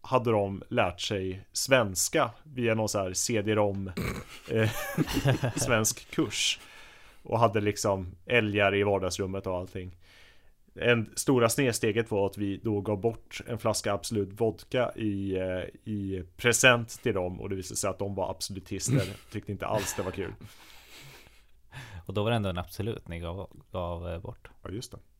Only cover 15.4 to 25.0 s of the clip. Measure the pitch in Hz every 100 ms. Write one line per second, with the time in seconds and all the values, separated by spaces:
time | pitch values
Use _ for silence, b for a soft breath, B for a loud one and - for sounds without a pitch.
15.4 | 92 92 87 - - 104 98 95 87 -
16.4 | 123 113 131 120 113 - 127 98 90 92
17.4 | 107 98 90 - 101 92 101 98 92 98
18.4 | - 95 - 98 - 135 92 101 - 104
19.4 | - 98 - 107 92 - 92 92 95 107
20.4 | B B B B B B B B B B
21.4 | B - - B 123 92 - 98 104 117
22.4 | 98 90 87 - 101 - - 85 85 90
23.4 | - - - 90 87 87 87 85 - 110
24.4 | - - 90 95 - -